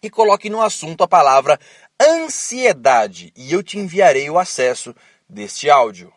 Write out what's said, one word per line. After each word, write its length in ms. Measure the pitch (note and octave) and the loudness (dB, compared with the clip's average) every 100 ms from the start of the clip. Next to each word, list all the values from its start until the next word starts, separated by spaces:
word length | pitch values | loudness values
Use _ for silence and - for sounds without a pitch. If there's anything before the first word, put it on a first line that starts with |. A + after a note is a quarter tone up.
e 60 | G#3+ | -14
coloque 400 | G3+ G#3+ G3+ G#3 | -2 2 2 -2
no 140 | G#3+ | -4
assunto 420 | A3 - D3+ E3 | -4 -4 -12 -4
a 20 | F3+ | 2
palavra 540 | F3+ C#3+ C3+ C#3 D3 _ _ _ _ | 4 4 2 2 -2 _ _ _ _
ansiedade 1300 | C#4+ E4 D#4+ - - A#3+ B3+ D#3 B2 B2 G#2+ F2 E2+ _ | 2 2 -4 -10 -10 -4 -2 0 2 2 0 -8 -20 _
e 160 | B2+ | -6
eu 100 | E3+ | -6
te 160 | G3+ G3 | -6 -10
enviarei 520 | G3 E3+ F#3 C3+ C#3+ | -8 2 2 2 0
o 80 | D#3+ | -2
acesso 560 | F#3 - B2+ B2 - A#2 _ _ _ | -4 -2 -2 -2 -10 -20 _ _ _
deste 400 | G2+ G#2 - C#3 | -16 -14 -8 2
áudio. 420 | D3 A#2 F#2+ F2 | 4 4 -2 -20